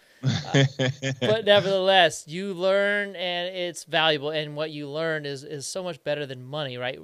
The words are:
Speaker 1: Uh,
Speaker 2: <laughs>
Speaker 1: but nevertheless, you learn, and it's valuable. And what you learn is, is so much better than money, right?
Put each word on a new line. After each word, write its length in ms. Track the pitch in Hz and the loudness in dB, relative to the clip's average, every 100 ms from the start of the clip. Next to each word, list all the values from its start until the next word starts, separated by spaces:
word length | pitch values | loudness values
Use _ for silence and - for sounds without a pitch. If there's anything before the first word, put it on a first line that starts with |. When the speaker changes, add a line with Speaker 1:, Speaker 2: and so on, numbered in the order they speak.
| _ _ | _ _
Speaker 1:
Uh, 420 | 131 117 - 139 135 - | -2 0 2 2 2 2
Speaker 2:
<laughs> 420 | 127 - 135 135 | -2 -2 -6 -2
Speaker 1:
but 240 | 120 220 | 0 2
nevertheless, 800 | 202 202 190 196 185 190 165 - - | 6 6 6 2 4 6 6 4 -10
you 280 | 170 202 | -8 -6
learn, 600 | 175 190 196 202 202 202 | -2 2 2 2 0 -2
and 400 | 180 180 175 180 | -4 -4 -4 -4
it's 300 | 185 175 156 | -4 -6 -6
valuable. 460 | - 160 160 151 143 | -2 2 4 4 0
And 260 | 156 151 147 | -2 -4 -4
what 140 | 156 | -6
you 180 | 147 143 | -6 -8
learn 380 | 147 165 156 143 | -4 -2 -2 -4
is, 180 | 139 | -8
is 220 | 147 147 131 | -8 -10 -8
so 160 | 190 | -6
much 200 | 180 156 | -8 -6
better 220 | - 147 | -4 -4
than 180 | 139 127 | -4 -10
money, 360 | 127 151 139 123 | -10 -6 -6 -4
right? 200 | 123 143 | -6 -6